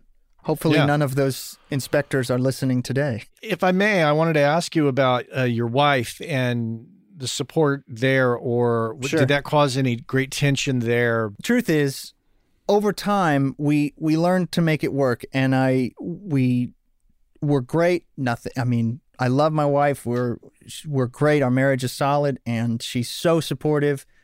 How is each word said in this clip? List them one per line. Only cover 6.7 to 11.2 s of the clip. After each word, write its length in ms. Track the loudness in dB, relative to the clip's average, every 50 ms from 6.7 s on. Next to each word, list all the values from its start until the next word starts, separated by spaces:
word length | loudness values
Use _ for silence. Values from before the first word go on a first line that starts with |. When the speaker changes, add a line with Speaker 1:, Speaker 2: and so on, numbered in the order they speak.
| -6 -8 -12 -18 -20 _ _ _ -16
Speaker 2:
the 120 | -10 -8
support 560 | -8 -6 -6 -6 -4 0 0 2 2 0 -2 -6
there, 480 | -12 -8 -2 0 0 2 2 2 2 0
or 540 | -2 -4 -4 -2 0 0 0 0 0 -2 -4 -6
w-, 120 | -6 -6
Speaker 1:
Sure. 120 | -2 0 2
Speaker 2:
did 80 | 2 2
that 140 | 2 0 -2
cause 320 | 0 2 2 2 2 2
any 180 | 0 0 0 -2
great 340 | -4 -6 -4 -2 -2 -2 -2
tension 480 | -4 -2 0 0 0 0 -2 -2 -2 -2
there? 520 | 0 0 2 2 2 2 2 0